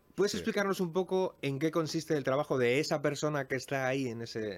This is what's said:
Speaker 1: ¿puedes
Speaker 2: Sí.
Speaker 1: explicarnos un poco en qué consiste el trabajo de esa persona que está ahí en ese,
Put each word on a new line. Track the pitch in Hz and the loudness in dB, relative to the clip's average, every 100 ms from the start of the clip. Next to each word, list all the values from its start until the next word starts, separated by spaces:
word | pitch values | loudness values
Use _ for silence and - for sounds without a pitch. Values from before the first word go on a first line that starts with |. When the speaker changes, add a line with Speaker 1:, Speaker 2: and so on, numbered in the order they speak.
| _ - | _ 0
Speaker 1:
¿puedes | 196 | 0
Speaker 2:
Sí. | 196 | 0
Speaker 1:
explicarnos | 180 202 196 185 | -2 0 0 0
un | 180 | 0
poco | 170 180 190 185 - | 0 0 0 0 -2
en | 139 135 | -4 0
qué | 160 | 0
consiste | 170 156 160 156 | 0 0 -2 0
el | 156 | 0
trabajo | 135 135 147 139 | 2 2 2 2
de | 120 127 | 4 4
esa | 156 156 | 2 0
persona | 147 143 151 147 135 | 0 0 0 -2 -2
que | |
está | 135 - 139 131 | -4 -2 -2 0
ahí | 139 131 | 0 -2
en | 113 | -4
ese, | 117 117 107 | -6 -4 -4